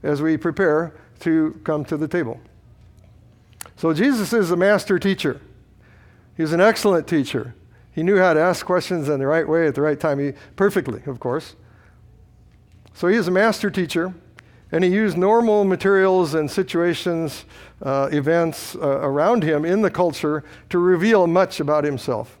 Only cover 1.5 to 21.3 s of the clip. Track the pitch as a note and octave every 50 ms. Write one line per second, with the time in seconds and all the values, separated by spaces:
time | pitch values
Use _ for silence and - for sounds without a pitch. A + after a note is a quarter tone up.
1.5 | - - - - D#3 D3+ C#3+ - E3 D3 D#3+ D3 - F3+ B2+ A2+ - - - -
2.5 | - - _ - - _ - - - - - - - - - - _ _ _ _
3.5 | - - - - - - - E3 D#3+ D3 A3 C#4+ C#4 A3+ G3+ - A#3 A#3 G3 E3
4.5 | F3+ E3+ F3+ G3 G#3 F#3+ - - G3 F3 - G3 F#3+ - - D3 A#2 - - -
5.5 | - - - _ _ - - - - - - - - - _ _ _ - D#3+ D3+
6.5 | E3 E3 F#3+ A3 A3 - - G#3 F#3 E3 D3 - F3 D#3 C3 - - A#2+ - B2
7.5 | - - - - - - - - - E3 D#3+ F3+ G3+ F#3 F#3 F3+ D#3+ D#3 E3 F#3
8.5 | F3 - - - F3+ F3+ - - F#3 E3+ C#3+ C#3 D3 C3+ C3+ C3+ D#3 E3 D#3 -
9.5 | D#3 E3 E3 D3+ C3 C#3+ C#3+ D3+ D3 D3 - D#3 C#3 C#3 C#3+ C#3+ C3+ - - -
10.5 | - - G3 G3+ G3 G3 D3+ B2+ B2 B2+ - D3 C3 A#2 - B2+ B2 D#3+ D#3+ -
11.5 | - - - - - - _ - _ _ - - - - - _ _ _ - -
12.5 | - _ _ _ - - _ - - - - F3 G#3+ E3+ E3+ F3 F3+ F#3 G#3+ A3+
13.5 | G#3 - - G3+ - G3 F3 - - E3+ E3+ F#3+ F#3 - - - _ - _ -
14.5 | - - - - - E3 F#3 F3+ F3+ G#3 A3 G3+ D#3 F3 F#3 G3+ A3 A#3 A#3 A3+
15.5 | G#3 G#3 G3+ F#3+ F3+ - - G3 G3+ F#3+ F#3+ F#3+ F#3 F#3 F3+ D3+ D3 D#3+ D3+ C#3+
16.5 | - G3+ F#3 - - E3+ E3+ F3 E3+ - - F3+ E3+ E3 E3 D3 - - - -
17.5 | - - - - - - - C3+ C3+ C#3 C#3 C#3 D3 D3 C#3 D3+ E3 E3+ E3+ E3
18.5 | D#3 - - - - - D#3+ C#3 C#3 C#3 C#3 C#3 C#3 C#3+ D#3 G3+ B3 A#3 D#3+ D#3
19.5 | D#3 D3 D#3 E3+ F#3 G#3+ G#3+ F#3 - - F3+ E3+ C#3 - - D3 D3+ D3+ - -
20.5 | - - - - - F3 F3 F3+ F#3 E3 F3+ A3 A3+ G3+ F3+ E3+